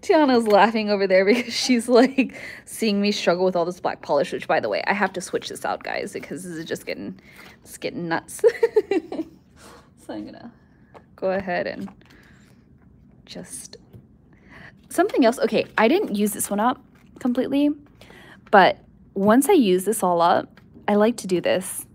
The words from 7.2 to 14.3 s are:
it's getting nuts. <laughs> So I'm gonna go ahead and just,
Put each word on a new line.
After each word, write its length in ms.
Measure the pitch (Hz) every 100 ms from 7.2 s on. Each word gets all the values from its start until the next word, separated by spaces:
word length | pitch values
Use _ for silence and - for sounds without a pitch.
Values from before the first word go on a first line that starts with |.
| - - - -
it's 160 | - -
getting 300 | - - 170
nuts. 360 | 165 - - 427 - 453 - -
<laughs> 340 | 381 - - - - _ - - - _ _
So 100 | -
I'm 100 | 330
gonna 260 | 311 - 240 _ _ _ _ - _
go 160 | - 185
ahead 380 | 190 190 175 -
and 200 | - 196 - _ - - - - _ _ _ _ _ - -
just, 520 | - - 185 - - - - - _ _ _